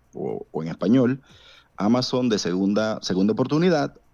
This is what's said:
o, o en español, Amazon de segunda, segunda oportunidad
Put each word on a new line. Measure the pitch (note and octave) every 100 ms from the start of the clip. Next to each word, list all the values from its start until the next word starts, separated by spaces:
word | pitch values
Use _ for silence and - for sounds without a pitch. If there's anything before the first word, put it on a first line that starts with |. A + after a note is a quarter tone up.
| _
o, | - C#2 G#1 -
o | D#2
en | E2
español, | E2 F2+ B2+ B2 C#3 _ - - - _ -
Amazon | G2+ B2 B2 B2+ B2+
de | G#2
segunda, | E2+ F2+ G2 G#2 A2 A2
segunda | - F#2 G2+
oportunidad | A2 C3 D3 F3+ D#3+ C#3 - _